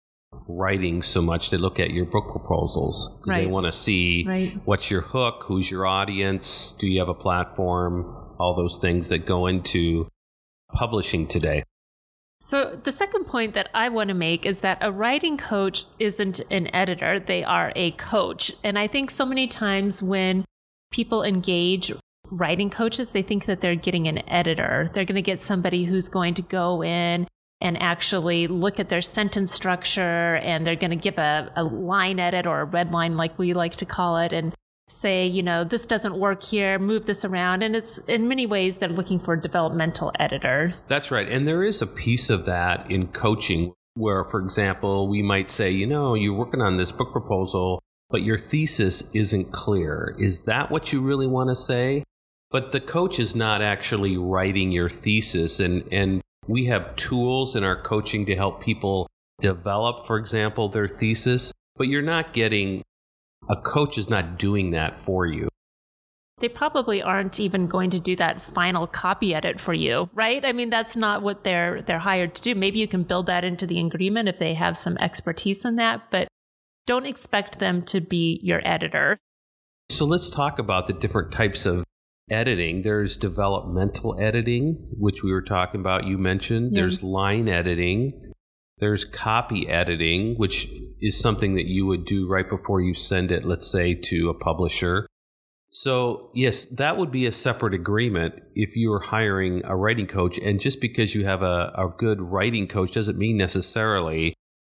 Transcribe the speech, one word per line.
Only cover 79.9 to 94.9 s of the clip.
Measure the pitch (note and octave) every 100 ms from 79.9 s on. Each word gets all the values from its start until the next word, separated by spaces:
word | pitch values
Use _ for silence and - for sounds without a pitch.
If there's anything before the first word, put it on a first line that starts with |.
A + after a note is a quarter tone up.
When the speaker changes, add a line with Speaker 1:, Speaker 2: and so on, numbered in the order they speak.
Speaker 1:
So | -
let's | D3 F3 F3
talk | - C#3+ D3
about | A2 F#2 F2+
the |
different | G2 A2 G#2+ E2
types | - A2 - G2+
of | F2+ F2 _ _ _ -
editing. | A2 B2 G2 E2+ F2
There's | G2+ G#2+ G2+ -
developmental | G2+ F2 G2 G2 F2 F2+ G2+ - A2+ F#2
editing, | G#2+ A2+ A#2 A#2+ D3 D#3+ - -
which | G2+ G2
we | G2
were | F#2+
talking | F2 G2 F2+ G2+
about, | F#2 F#2+ F#2+
you | F#2+
mentioned. | F#2 G2 - A2+ B2
Speaker 2:
Yeah. | B2
Speaker 1:
There's | F2+ F#2
line | F#2 F#2+ G2 G#2+ A2+
editing. | F2 F2 F2 F2 G2 C3+ - - - _ _ _ _
There's | G#2 G2+
copy | - - A2 A2+ A#2+ G#2 -
editing, | E2+ F2 E2 E2 F2 A2 A#2
which | G2 - - - - -
is | G#2+ -
something | A#2+ G#2 G#2
that | F#2+ E2+
you | F#2 F#2+
would | F2+
do | E2+ G2+ F#2
right | F#2+ F#2
before | G2+ - G2
you | F2+
send | F2+ - F#2 F2+
it, | F2
let's | E2 E2+ -
say, | F#2+ F2
to | E2+ - F2 E2
a |
publisher. | E2 - D#2+ F2 - F2+